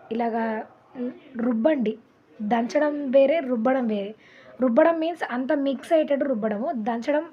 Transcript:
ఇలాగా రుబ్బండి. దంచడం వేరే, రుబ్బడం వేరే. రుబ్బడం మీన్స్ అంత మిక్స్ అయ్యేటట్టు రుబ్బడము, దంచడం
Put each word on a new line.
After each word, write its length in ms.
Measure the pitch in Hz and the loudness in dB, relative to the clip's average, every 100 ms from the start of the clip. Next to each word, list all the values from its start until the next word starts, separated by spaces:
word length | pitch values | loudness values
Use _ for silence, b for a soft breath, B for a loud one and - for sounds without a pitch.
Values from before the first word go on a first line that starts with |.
| - | -8
ఇలాగా 320 | 226 233 226 226 220 - _ _ 262 247 - - 233 | -4 -2 -2 -2 -4 -8 _ _ -10 -10 -10 -12 -4
రుబ్బండి. 560 | 247 226 311 294 214 220 _ _ _ - | -2 2 2 2 -2 -4 _ _ _ -10
దంచడం 540 | 208 233 240 294 294 294 277 | -2 0 0 0 0 -2 2
వేరే, 280 | 269 277 330 | 4 6 4
రుబ్బడం 480 | 254 240 254 262 233 | 0 0 0 0 0
వేరే. 260 | 208 196 220 B B B - | -2 -6 -12 B B B -2
రుబ్బడం 340 | 254 233 330 330 | 2 4 4 4
మీన్స్ 260 | 330 339 - | -2 -4 -6
అంత 220 | 247 269 294 277 | -4 -2 0 0
మిక్స్ 260 | 262 - | -4 0
అయ్యేటట్టు 320 | 320 302 277 285 | 2 2 0 0
రుబ్బడము, 440 | 220 220 208 294 247 214 | 0 -2 -2 -4 -4 -4
దంచడం 380 | 233 262 294 330 | -2 0 -2 -2